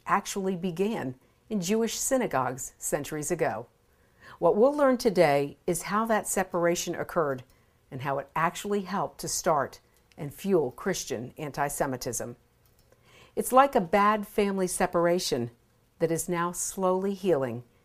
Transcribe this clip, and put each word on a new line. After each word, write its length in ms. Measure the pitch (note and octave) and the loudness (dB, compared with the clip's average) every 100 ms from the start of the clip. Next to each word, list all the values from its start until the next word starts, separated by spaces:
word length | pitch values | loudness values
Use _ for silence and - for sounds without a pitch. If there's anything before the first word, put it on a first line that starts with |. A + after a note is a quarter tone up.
| - | -2
actually 480 | F3+ - G#3 F#3+ F#3 | -2 -2 -4 -4 -2
began 580 | F#3 E3+ G3 G#3+ B2+ B2+ _ _ _ | -4 -2 -2 -2 -6 -8 _ _ _
in 120 | G#3+ | -4
Jewish 380 | E3+ A3 A3+ - | 0 0 0 -2
synagogues 720 | - C4 G3 C3+ B2+ C3 - - | -2 0 0 0 -2 -4 -12 -10
centuries 500 | - E3 C#3 D#3 C#3+ | -4 -4 -4 -6 -4
ago. 380 | E3+ D3+ G#2+ A#2+ _ _ _ _ _ - - | -2 0 -2 -10 _ _ _ _ _ -20 0
What 160 | E3+ F3+ | 2 6
we'll 200 | B3+ D4 | 6 6
learn 220 | C#4 B3 | 4 4
today 600 | A#3+ F#3 D#3+ C#3+ C#3+ C#3 - | 2 6 6 6 0 -6 -4
is 160 | E3+ | -4
how 220 | - G3+ A3+ | -2 -2 0
that 220 | G#3+ - | 0 0
separation 680 | - F#3 F3+ E3+ F3 - E3 | -2 -2 0 2 0 -2 -6
occurred 480 | D3 F3+ D3 C3+ B2 _ _ _ _ | -4 0 0 -2 -8 _ _ _ _
and 100 | C3+ | -8
how 160 | C#3 C#3 | -4 -4
it 100 | - - | -4 0
actually 460 | E3 F3 G3+ G#3 | 0 -2 -4 -4
helped 380 | F3+ F#3+ C#3+ - | -2 -4 -4 -6
to 60 | E3 | -6
start 520 | - - D3+ B2 - _ _ _ - | -2 2 2 0 -6 _ _ _ -12
and 160 | D3 | -12
fuel 380 | - G3 F#3 C3 | -8 2 2 2
Christian 640 | - - F3+ - A#2 B2 - | -2 -4 -4 -4 -6 -8 -10
anti-Semitism. 960 | D3 C3+ C#3+ - D3 B2+ - A#2 A#2 A#2+ _ _ _ _ _ _ _ - - - | -10 -4 -4 -2 -4 -2 -6 -6 -8 -12 _ _ _ _ _ _ _ -20 -12 -6
It's 160 | - | 2
like 240 | B3+ C#4 C#4 | 6 6 4
a 60 | |
bad 460 | E3+ G#3 G3+ G#3+ G3+ | 2 2 4 2 -2
family 400 | - G3+ G3 F#3 | 0 0 0 -2
separation 840 | - F3+ F3 E3+ F3+ F3+ C#3+ A#2+ - _ _ _ _ | 0 0 2 2 2 0 -2 -2 -8 _ _ _ _
that 120 | D#3+ | -2
is 160 | D#3+ - | 0 -2
now 240 | F3 F3 | -2 -2
slowly 600 | F3+ - - F#3 F#3 G3 | -4 -8 -2 0 2 0
healing 500 | G3 F#3+ D#3 C3 A#2 - _ | -2 2 2 2 -4 -10 _